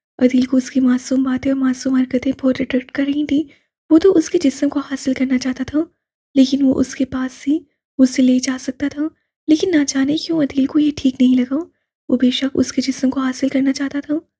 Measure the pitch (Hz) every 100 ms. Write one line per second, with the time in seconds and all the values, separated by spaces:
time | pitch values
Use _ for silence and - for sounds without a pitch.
0 | _ - 254 254 254 262 254 262 254 254
1 | - 262 262 254 269 269 262 247 262 262
2 | 254 247 269 262 262 262 262 247 - -
3 | 277 294 294 285 311 _ _ _ _ 311
4 | 381 320 - 349 269 - 285 285 277 269
5 | 269 262 262 254 262 262 262 294 330 _
6 | _ _ _ 277 262 269 262 - - -
7 | 262 262 262 - 277 320 - _ _ -
8 | 262 - 254 254 254 254 - - 285 294
9 | 311 - _ _ - 311 381 311 277 277
10 | 269 311 - 330 277 277 269 302 302 294
11 | 262 254 254 254 247 277 359 _ _ _
12 | - 254 247 254 269 - 254 - 262 -
13 | 262 269 262 254 269 269 269 277 277 285
14 | 294 302 -